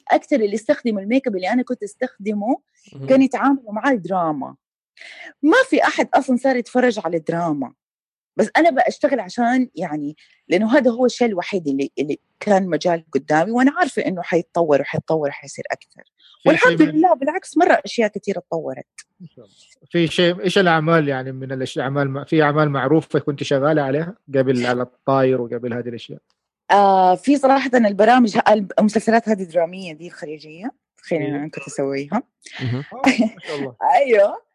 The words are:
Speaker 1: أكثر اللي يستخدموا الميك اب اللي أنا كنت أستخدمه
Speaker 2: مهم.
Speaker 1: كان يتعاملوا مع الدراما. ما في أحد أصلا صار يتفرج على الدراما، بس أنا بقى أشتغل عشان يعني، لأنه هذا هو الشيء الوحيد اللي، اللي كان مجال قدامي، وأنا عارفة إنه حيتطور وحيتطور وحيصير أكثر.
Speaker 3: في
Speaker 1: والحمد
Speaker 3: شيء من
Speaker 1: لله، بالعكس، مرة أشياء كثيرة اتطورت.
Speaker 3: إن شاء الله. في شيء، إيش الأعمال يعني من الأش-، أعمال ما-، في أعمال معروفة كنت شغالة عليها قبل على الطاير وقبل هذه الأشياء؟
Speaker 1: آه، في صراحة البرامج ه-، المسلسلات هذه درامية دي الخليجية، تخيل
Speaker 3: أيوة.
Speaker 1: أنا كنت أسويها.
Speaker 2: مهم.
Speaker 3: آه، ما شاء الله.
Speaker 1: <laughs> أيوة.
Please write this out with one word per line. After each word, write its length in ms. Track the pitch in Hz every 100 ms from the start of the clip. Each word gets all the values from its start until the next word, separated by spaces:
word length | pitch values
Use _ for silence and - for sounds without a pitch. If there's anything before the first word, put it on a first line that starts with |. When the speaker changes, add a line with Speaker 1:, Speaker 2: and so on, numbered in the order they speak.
| -
Speaker 1:
أكثر 260 | 311 - 277
اللي 180 | 208
يستخدموا 460 | 220 - 285 240 208
الميك 260 | 196 262 247
اب 100 | 190
اللي 140 | 180
أنا 120 | 247
كنت 200 | 247 247
أستخدمه 760 | 202 - 254 _ 202 208 214 302 _ _ _
Speaker 2:
مهم. 140 | 135 135
Speaker 1:
كان 160 | 262
يتعاملوا 500 | 269 202 254 269 220
مع 180 | 208 269
الدراما. 680 | 240 170 185 160 147 131 131 _ _ _ _ - - - _
ما 140 | 294 494 508
في 120 | 262
أحد 240 | 302 311 233
أصلا 220 | 285 262 247
صار 200 | 269 254
يتفرج 440 | - 254 247 202
على 120 | 165 165
الدراما، 580 | - 170 170 147 123 _ _ _ _ _ _ -
بس 140 | 220 285
أنا 140 | 330
بقى 180 | 262 190
أشتغل 320 | - 285 262
عشان 480 | 185 - 233 254 247
يعني، 420 | 156 170 151 147 - _ _ -
لأنه 280 | 180 220 285
هذا 140 | 240
هو 160 | 233 247
الشيء 220 | - 240
الوحيد 400 | 180 - 190 147
اللي، 240 | 135 135 -
اللي 200 | 147 - _ _
كان 280 | 208 190 185
مجال 360 | 151 180 170 -
قدامي، 380 | 135 - 156 190
وأنا 220 | 240 262 320
عارفة 300 | 311 - -
إنه 160 | 180
حيتطور 580 | - 170 - 170 160 139
وحيتطور 480 | - 156 - 160 143
وحيصير 360 | - 143 - -
أكثر. 320 | - _ _ _ _ _ _
Speaker 3:
في 60 | -
Speaker 1:
والحمد 300 | 320 494 -
Speaker 3:
شيء 80 | 302
من 120 | 302
Speaker 1:
لله، 160 | 349
بالعكس، 420 | 285 277 370 - 311
مرة 240 | 359 254
أشياء 240 | 202 - 214
كثيرة 300 | 202 - 180
اتطورت. 480 | - 165 139 131 - - - _
Speaker 3:
إن 40 | 170
شاء 180 | -
الله. 100 | 110 _ _ _ _
في 160 | 175 160
شيء، 340 | - 175 180
إيش 180 | 190 202
الأعمال 500 | 180 160 156 165 143
يعني 240 | 131 131
من 200 | 131 131
الأش-، 260 | 131 131 156
أعمال 320 | 135 143 139
ما-، 140 | 135
في 180 | - 160
أعمال 280 | 147 147 151
معروفة 480 | 139 131 156 - 147
كنت 240 | - 143
شغالة 400 | 139 139 147 151
عليها 340 | 135 143 160 - -
قبل 320 | 135 131 123 123
على 160 | 123
الطاير 580 | 123 _ - 135 131 127
وقبل 340 | 117 120 123
هذه 140 | 120 120
الأشياء؟ 300 | 117 - - _ _ _ _ -
Speaker 1:
آه، 440 | 196 196 190 185
في 220 | 185 - 285
صراحة 340 | 262 269 262
البرامج 640 | 247 214 196 220 254 226 -
ه-، 140 | 202 214 - -
المسلسلات 500 | 208 214 - 226 220
هذه 140 | 196
درامية 500 | 175 170 165 190 180
دي 140 | 156 170
الخليجية، 640 | - 151 151 151 165 247 _ _ _
تخيل 260 | - 165
Speaker 3:
أيوة. 140 | 139 143
Speaker 1:
أنا 120 | 147
كنت 180 | - -
أسويها. 560 | - 139 139 143 220 - _ - -
Speaker 2:
مهم. 240 | 127 123 147
Speaker 3:
آه، 100 | 240 269
ما 340 | 240 - 180 -
شاء 100 | 147
الله. 200 | 135 117 139
Speaker 1:
<laughs> 120 | 214
أيوة. 440 | 277 214 208 415 _